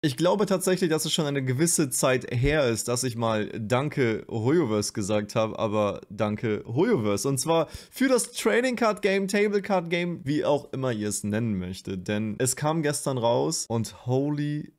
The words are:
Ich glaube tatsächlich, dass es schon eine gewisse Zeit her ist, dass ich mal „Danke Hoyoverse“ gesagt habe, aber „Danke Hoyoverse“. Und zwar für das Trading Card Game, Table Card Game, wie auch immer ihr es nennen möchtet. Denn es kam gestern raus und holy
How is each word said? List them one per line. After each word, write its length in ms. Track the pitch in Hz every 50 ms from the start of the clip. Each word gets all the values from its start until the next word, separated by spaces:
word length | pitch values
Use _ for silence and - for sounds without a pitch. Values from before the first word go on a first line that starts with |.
| -
Ich 140 | 156 127 -
glaube 260 | 160 175 202 202 214
tatsächlich, 460 | - 202 180 185 196 185 180 196 165
dass 160 | 156 156 -
es 80 | - -
schon 100 | - 160
eine 180 | 143 143 139 131
gewisse 460 | 127 127 123 165 170 - - 160 131
Zeit 380 | 127 - - 139 131 127 - -
her 380 | - 123 123 143 147 156 139 120
ist, 200 | 113 104 - -
dass 160 | 120 120 127
ich 120 | 131 110
mal 320 | 113 113 113 110 107 104 - - 107
„Danke 680 | 113 101 123 123 143 151 - - 135 113 110 95 - -
Hoyoverse“ 640 | - 110 107 123 151 180 160 113 107 104 104 - -
gesagt 420 | 117 104 92 107 107 104 101 -
habe, 240 | 120 110 110 - -
aber 440 | - 110 104 107 104 101 92 - - _
„Danke 520 | - 107 110 104 104 104 - 113 107 101 -
Hoyoverse“. 600 | - 117 131 180 247 233 147 107 104 101 101 -
Und 120 | 139 139 131
zwar 300 | - 156 165 165 156 - - - - -
für 180 | - - 247 269
das 220 | 254 233 - - -
Trading 440 | - - - 202 226 247 262 247
Card 240 | 214 247 220 214 190
Game, 280 | - 202 190 196 196 190
Table 340 | - 202 208 214 202 208 196
Card 260 | - 202 185 170 170
Game, 320 | 170 175 175 175 170 - -
wie 220 | 135 151 147 -
auch 260 | 123 147 143 139 - -
immer 180 | 135 131 131 120
ihr 160 | 107 104 104
es 160 | 104 - -
nennen 340 | 104 101 110 120 117 104 92
möchtet. 480 | 90 90 92 - - - 98 92 90
Denn 280 | - 107 104 110 110 101 -
es 160 | 127 127 -
kam 280 | - 147 151 160 165 151
gestern 340 | 147 143 - - 143 135
raus 480 | 127 113 117 120 127 139 156 165 - -
und 380 | - 113 117 110 107 - - -
holy 720 | 123 127 131 139 147 147 147 147 147 147 151 - - _